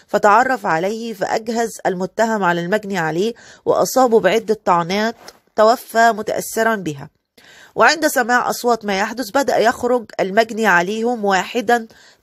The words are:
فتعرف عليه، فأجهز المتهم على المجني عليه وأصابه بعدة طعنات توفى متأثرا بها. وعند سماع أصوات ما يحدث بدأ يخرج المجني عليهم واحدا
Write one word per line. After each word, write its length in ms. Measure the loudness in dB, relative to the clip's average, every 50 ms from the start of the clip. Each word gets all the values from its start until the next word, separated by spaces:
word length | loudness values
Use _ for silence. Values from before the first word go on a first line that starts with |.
| _
فتعرف 580 | _ -2 2 4 4 4 4 4 2 -2 -2 -2
عليه، 480 | -2 -2 -2 -2 -4 -4 -6 -8 -10 -8
فأجهز 640 | -6 -4 -4 -4 -4 -4 -4 -4 -4 -4 -4 -6 -6 -4
المتهم 580 | -4 -4 -4 -6 -6 -2 -2 -2 0 0 0 0
على 180 | 0 0 0
المجني 360 | -2 -2 -2 -4 -2 -4 -4
عليه 360 | -4 -4 -2 -2 -2 -2 -4 -4 -8 -16 -20 -20 -4 _
وأصابه 540 | 0 2 2 0 2 2 2 4 4 4 4
بعدة 380 | 4 2 2 0 0 -2 -4 -2 _
طعنات 500 | 0 2 2 0 -2 -2 -2 -2 -4 -4 -8 -16 -20 -20 _ _ _ _
توفى 560 | 4 4 4 4 2 -4 -2 0 2 4 4
متأثرا 640 | 2 0 -4 -6 -6 -6 -6 -4 -4 -2 0 0 -2
بها. 340 | -2 -4 -8 -8 -10 -14 -18 _ _ _ _ _ _ _ -20 -20 -20 -20 -8 _
وعند 320 | 4 4 4 4 4 0
سماع 420 | 0 0 0 0 2 0 0 0 -2
أصوات 360 | -4 -2 0 0 0 0 -2
ما 140 | -4 -2 -2
يحدث 300 | -4 -4 -6 -8 -10 -4
بدأ 280 | -2 -2 0 0 0
يخرج 480 | 2 2 2 0 0 -2 -2 -2 -2 -2 -6 -6 -6
المجني 480 | -4 0 0 0 0 0 -2 -2 2
عليهم 580 | 2 4 2 2 0 -4 -4 -2 -4 -2 -2 0
واحدا 640 | 0 0 0 -2 -2 -6 -4 0 0 0 0 -2 -6 -16 -20 -20 -20 _ _